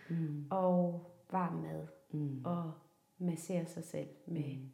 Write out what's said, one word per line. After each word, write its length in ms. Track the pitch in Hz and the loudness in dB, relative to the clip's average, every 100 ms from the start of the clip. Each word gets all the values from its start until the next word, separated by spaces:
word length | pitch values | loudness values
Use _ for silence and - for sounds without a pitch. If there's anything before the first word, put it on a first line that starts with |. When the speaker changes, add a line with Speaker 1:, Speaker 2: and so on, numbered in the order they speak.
| - | -4
Speaker 1:
Mm. 360 | 165 160 147 147 | 0 0 -2 0
Speaker 2:
og 540 | 190 185 180 175 170 - - - | 4 6 6 6 0 -8 -18 -2
varm 220 | 185 170 | 0 0
mad, 340 | 165 160 156 156 - - | 0 -4 -6 -8 -12 -6
Speaker 1:
Mm. 300 | 151 147 131 147 | -2 -2 -2 -2
Speaker 2:
og 260 | 175 165 - - _ _ - | -2 -2 -6 -16 _ _ -2
massere 460 | 180 165 - 180 165 | -2 0 0 0 0
sig 180 | 170 | -6
selv 240 | 160 156 147 - - | -6 -6 -6 -8 -4
med, 180 | 165 139 135 | -2 -2 -4
Speaker 1:
Mm. 140 | 131 | -8